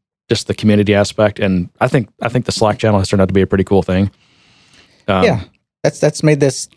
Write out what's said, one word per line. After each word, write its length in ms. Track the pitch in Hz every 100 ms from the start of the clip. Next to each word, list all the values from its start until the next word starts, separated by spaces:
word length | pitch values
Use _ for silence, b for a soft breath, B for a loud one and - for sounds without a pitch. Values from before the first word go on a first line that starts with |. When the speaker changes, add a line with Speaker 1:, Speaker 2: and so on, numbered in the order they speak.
| _ _ -
Speaker 1:
just 200 | 113 -
the 60 |
community 400 | 98 107 104 101
aspect. 460 | 101 101 - 107 -
And 300 | 101 92 87 -
I 80 | 123
think, 220 | 135 104 _
I 60 | 120
think 180 | 127 117
the 60 |
Slack 280 | - 110 104
channel 200 | 110 104
has 80 | 95
turned 140 | 104
out 80 | 95
to 40 |
be 80 | 95
a 60 | 95
pretty 160 | 98
cool 180 | 92 98
thing. 300 | 87 92 101 b b b b b b b b b -
Um, 160 | 95
Speaker 2:
Yeah. 200 | 202 160 - _ _ _
That's, 160 | 147 -
that's 240 | 151 -
made 160 | 156 151
this 280 | 139 - -